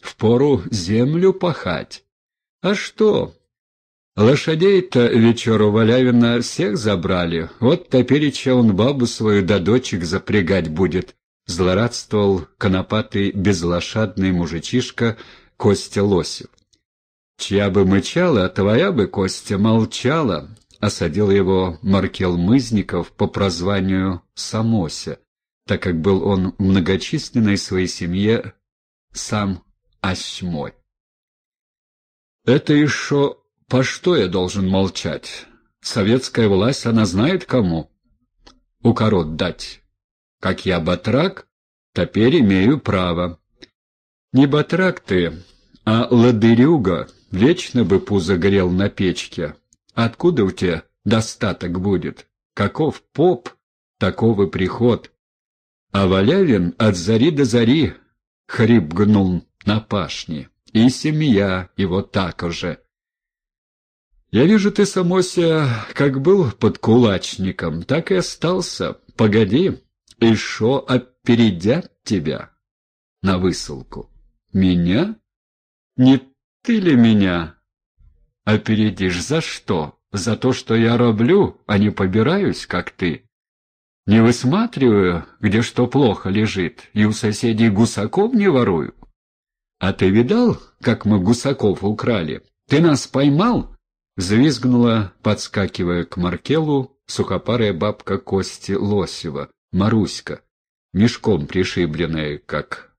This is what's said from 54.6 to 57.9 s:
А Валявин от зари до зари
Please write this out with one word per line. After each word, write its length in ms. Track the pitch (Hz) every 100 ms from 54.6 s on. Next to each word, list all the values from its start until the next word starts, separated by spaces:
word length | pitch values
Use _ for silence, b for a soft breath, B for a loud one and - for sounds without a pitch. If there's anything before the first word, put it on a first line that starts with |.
| 92 - 120 110 - _ _ _ _ _ _ _ _
А 160 | 98 98
Валявин 680 | 95 101 185 180 104 87 -
от 180 | 110 90
зари 340 | 85 110 147
до 140 | 147
зари 500 | 131 120 113 151 113